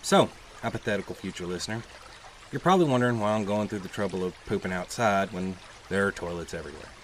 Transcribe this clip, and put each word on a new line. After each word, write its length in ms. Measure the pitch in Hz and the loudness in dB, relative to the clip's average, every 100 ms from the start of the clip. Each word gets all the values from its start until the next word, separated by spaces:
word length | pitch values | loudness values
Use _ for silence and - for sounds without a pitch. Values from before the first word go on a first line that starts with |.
So, 240 | - 175 117 - - - | 6 6 4 0 -20 -8
hypothetical 540 | 117 117 - 101 90 | -6 -4 -2 -2 -4
future 320 | - 95 - 87 | -8 -8 -6 -6
listener, 360 | 87 - 110 - - - - - - - | -6 -4 -6 -8 -18 -20 -20 -20 -20 -8
you're 80 | 135 | -2
probably 240 | - 185 | 4 6
wondering 360 | 160 127 123 117 | 6 4 4 4
why 120 | 104 | 2
I'm 140 | 107 98 | 2 2
going 220 | 104 104 | 0 0
through 100 | 104 | -4
the 100 | 92 | -6
trouble 340 | - 101 92 | -4 -2 0
of 120 | 92 - | -4 -4
pooping 260 | - 104 95 | -4 -2 -2
outside 640 | 92 90 - 113 98 95 | -4 -6 0 2 4 2
when 240 | 92 92 90 - - - | -2 -6 -6 -14 -20 -4
there 180 | 92 98 | 0 0
are 60 | |
toilets 400 | - 87 85 80 | -2 -6 -6 -8
everywhere. 380 | 85 78 73 - - | -10 -10 -14 -18 -20